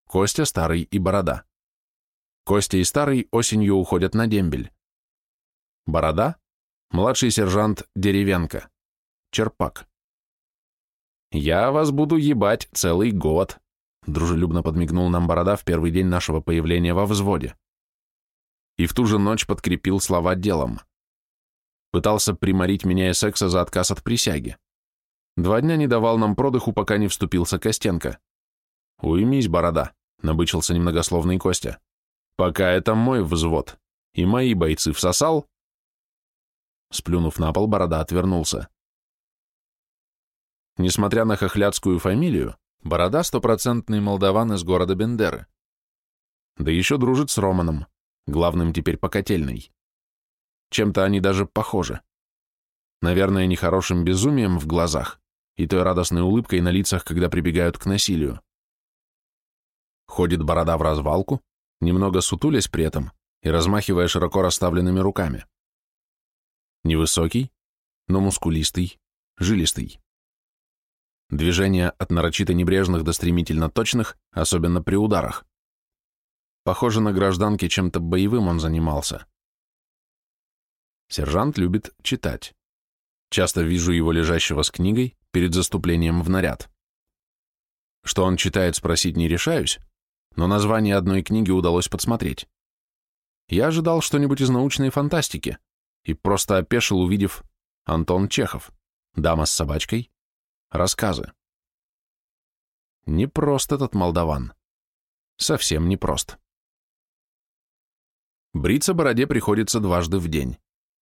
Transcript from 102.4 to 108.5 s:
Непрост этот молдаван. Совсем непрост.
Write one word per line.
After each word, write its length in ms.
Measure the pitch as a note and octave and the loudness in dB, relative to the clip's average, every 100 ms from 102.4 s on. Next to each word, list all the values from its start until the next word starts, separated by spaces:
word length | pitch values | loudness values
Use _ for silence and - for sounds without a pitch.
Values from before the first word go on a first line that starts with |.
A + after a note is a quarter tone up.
| _ _ _ _ _ _ - | _ _ _ _ _ _ -4
Непрост 640 | D#2 C3+ - D3 C#3 - | -2 0 0 0 0 0
этот 220 | C#3 C3+ | -2 -2
молдаван. 600 | G#2 F2 E2+ E2 C#2+ A#1+ - _ _ _ _ _ _ _ - | 0 0 0 0 -2 -6 -14 _ _ _ _ _ _ _ -8
Совсем 520 | - D3+ - D#2 E2+ | -2 -2 0 0 0
непрост. 500 | G2 - - - - _ _ _ _ _ _ _ _ _ _ _ _ _ _ _ _ _ _ _ _ _ | 0 -2 -4 -6 -14 _ _ _ _ _ _ _ _ _ _ _ _ _ _ _ _ _ _ _ _ _